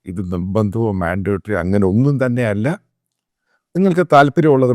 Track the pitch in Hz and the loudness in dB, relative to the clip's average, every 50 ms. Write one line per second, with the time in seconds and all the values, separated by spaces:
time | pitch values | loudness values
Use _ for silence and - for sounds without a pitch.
0 | _ - 90 90 95 90 92 90 90 95 95 110 107 101 87 113 113 110 101 92 | _ -12 -10 -8 -8 -6 -6 -6 -6 -4 -2 -2 -2 -2 -2 -2 -4 -4 -4 -4
1 | 87 82 90 98 92 98 101 90 - 107 104 87 82 90 98 101 95 92 95 117 | -4 -4 -4 -4 -4 -4 -4 -4 -6 -6 -4 -4 -2 -2 0 0 0 2 2 2
2 | 131 143 143 127 131 123 120 127 123 110 101 104 110 143 175 - _ _ _ _ | 0 0 0 -2 -2 -2 -2 -2 -2 -2 -2 -2 -4 -4 -6 -6 _ _ _ _
3 | _ _ _ _ _ _ _ _ _ _ _ _ _ _ - 175 190 196 170 180 | _ _ _ _ _ _ _ _ _ _ _ _ _ _ -4 -2 0 0 2 0
4 | 180 - 156 139 143 143 - 175 156 156 139 131 131 123 123 | 2 4 6 6 6 6 2 2 2 4 4 4 2 2 2